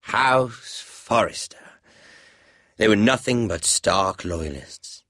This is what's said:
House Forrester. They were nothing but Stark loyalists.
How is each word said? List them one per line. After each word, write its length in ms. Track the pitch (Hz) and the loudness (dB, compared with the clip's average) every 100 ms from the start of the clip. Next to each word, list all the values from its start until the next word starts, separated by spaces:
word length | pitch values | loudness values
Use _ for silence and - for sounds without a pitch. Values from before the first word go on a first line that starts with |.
House 800 | - 110 131 131 127 117 - - | -2 0 4 2 2 -6 -16 -16
Forrester. 760 | - - - 117 95 - - - - - _ _ - - - _ _ _ _ _ | -18 -20 -2 0 0 -4 -14 -16 -20 -20 _ _ -20 -20 -20 _ _ _ _ _
They 120 | 110 | 4
were 80 | 104 | 4
nothing 520 | 113 131 - 123 113 | 4 2 0 -2 -2
but 160 | 85 | -2
Stark 600 | - - - 92 95 92 | -2 0 2 2 0 -2
loyalists. 760 | 92 85 78 69 - - - - | -6 -6 -6 -8 -14 -20 -20 -20